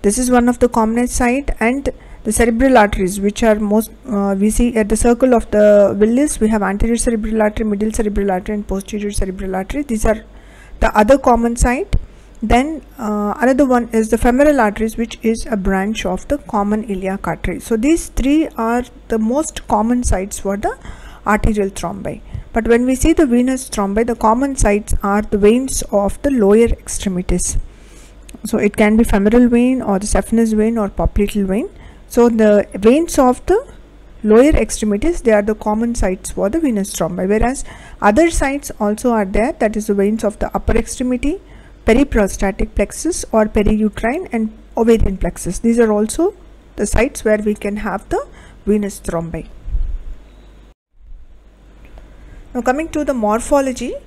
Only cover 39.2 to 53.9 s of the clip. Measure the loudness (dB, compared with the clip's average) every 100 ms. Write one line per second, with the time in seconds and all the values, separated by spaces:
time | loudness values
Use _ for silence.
39.2 | 0 0 -2 0 -2 -2 -2 0 0 0
40.2 | -4 -4 -6 -4 0 0 -2 -6 -4 -2
41.2 | -2 -4 -10 -20 -20 -8 2 2 2 0
42.2 | 0 0 -4 -2 -4 -2 -4 -4 -6 -6
43.2 | -2 0 2 2 0 2 0 -2 -4 -4
44.2 | -6 -4 -6 -8 -12 -2 2 4 2 0
45.2 | -4 -4 -10 -4 0 2 2 2 -2 0
46.2 | -2 -2 -20 -20 -20 -8 -2 0 0 -2
47.2 | 0 0 0 -4 -6 -6 -6 -8 -4 -6
48.2 | -6 -16 -20 -12 -2 -2 -2 -8 -6 -6
49.2 | -6 -10 -12 -14 -6 -2 -2 -4 -10 -14
50.2 | -18 -20 -20 -20 -20 _ _ _ -20 -20
51.2 | -20 -20 -20 _ -20 -20 -20 -20 -20 -20
52.2 | -20 -20 -12 -4 -2 -2 -4 -4 -4 -2
53.2 | 0 -2 0 0 0 -4 -8